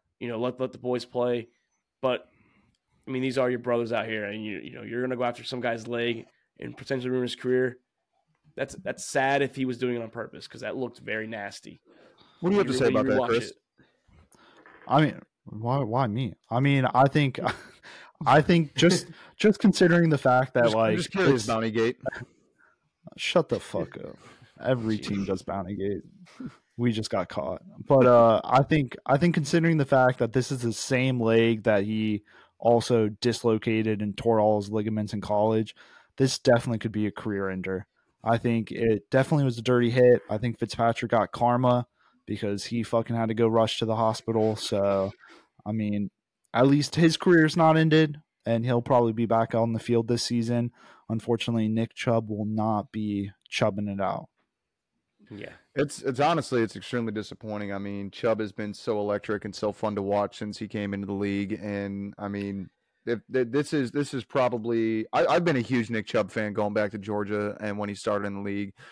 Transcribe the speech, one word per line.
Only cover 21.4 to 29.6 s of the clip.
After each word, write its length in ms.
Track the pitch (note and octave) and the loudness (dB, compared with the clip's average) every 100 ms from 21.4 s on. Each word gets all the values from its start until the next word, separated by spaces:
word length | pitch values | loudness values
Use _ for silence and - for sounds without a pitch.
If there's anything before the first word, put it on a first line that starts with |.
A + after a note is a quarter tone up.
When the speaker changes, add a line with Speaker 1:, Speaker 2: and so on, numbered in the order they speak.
| G#2+ | 2
Speaker 2:
Bounty 240 | A2+ A2+ | -2 0
Gate. 260 | A2 A2+ - - - - _ _ _ _ _ _ _ - - | 0 0 -2 -8 -10 -16 _ _ _ _ _ _ _ -20 -8
Speaker 3:
Shut 320 | - F3 - | 0 0 0
the 100 | G#2 | -4
fuck 380 | - G2 - - | -6 -8 -8 -10
up. 200 | - - - - - - | -16 -18 -20 -20 -20 -6
Every 340 | - B2+ A2 G#2 | -2 -2 -2 -4
Speaker 1:
Jeez. 100 | - | -4
Speaker 3:
team 180 | G2+ G2 | -4 -4
does 160 | F#2+ | -4
Bounty 340 | - G2 F#2 G2+ | -6 -8 -6 -6
Gate. 260 | G3 - - - F3+ - C4 - _ - | -6 -6 -10 -20 -20 -16 -16 -16 _ -4
We 160 | A#2+ | -2
just 180 | A2 A2 | -2 -2
got 200 | G2+ F2+ | -4 -4
caught. 320 | - - F2 - - - | -6 -8 -8 -14 -8 4
But, 180 | C3+ B2 | 6 8
uh, 360 | A#2+ A2+ A2 | 8 8 6
I 200 | - B2+ | 4 2
think, 320 | C3+ D#3 B2+ - - | 4 0 0 -4 0
I 120 | C3+ | 2
think 180 | F3 E3 | 4 2
considering 420 | D3 E3+ | 0 2